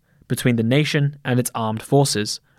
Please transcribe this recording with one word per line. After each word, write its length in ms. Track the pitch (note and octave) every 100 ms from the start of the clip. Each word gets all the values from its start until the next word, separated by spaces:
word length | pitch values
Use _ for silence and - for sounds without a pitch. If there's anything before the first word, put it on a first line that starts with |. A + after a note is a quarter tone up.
| _ _ -
between 280 | A#2+ C3 A#2
the 60 |
nation 540 | A2+ C#3 D3 D3+ C#3+ -
and 160 | C3 B2
its 100 | B2
armed 280 | A#2+ A2 A2
forces 580 | - C#3 C#3 G#2 G#2+ - _